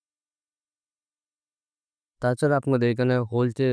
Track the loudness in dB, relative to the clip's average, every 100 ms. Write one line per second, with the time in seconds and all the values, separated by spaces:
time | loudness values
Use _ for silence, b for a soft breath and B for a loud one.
0 | _ _ _ _ _ _ _ _ _ _
1 | _ _ _ _ _ _ _ _ _ _
2 | _ _ -4 0 0 0 0 0 0 0
3 | 0 0 -2 -2 -2 0 0